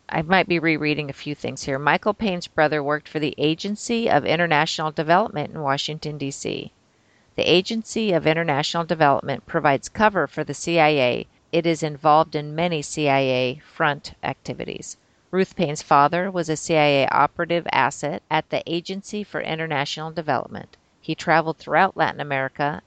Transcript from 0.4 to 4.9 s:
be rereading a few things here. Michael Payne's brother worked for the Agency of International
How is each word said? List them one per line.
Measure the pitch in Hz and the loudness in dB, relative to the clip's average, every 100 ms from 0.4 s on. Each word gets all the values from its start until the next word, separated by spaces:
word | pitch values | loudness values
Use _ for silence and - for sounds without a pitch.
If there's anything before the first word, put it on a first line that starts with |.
| 170 | 2
be | 170 | 0
rereading | 160 151 151 151 147 | 2 0 0 -2 -4
a | |
few | - - 147 | -8 -10 -8
things | 120 131 | -8 -8
here. | - 135 | -6 -2
Michael | 143 165 214 | 0 0 0
Payne's | 202 220 175 - | -2 -2 -4 -4
brother | - 151 151 | 0 2 2
worked | 143 147 - | -2 -4 -4
for | 156 | -4
the | 147 - | -4 0
Agency | 147 160 196 208 - 233 226 | -2 0 -4 -6 -4 -2 2
of | 147 113 | 2 2
International | 156 170 151 160 - 160 | 0 2 2 0 -2 -4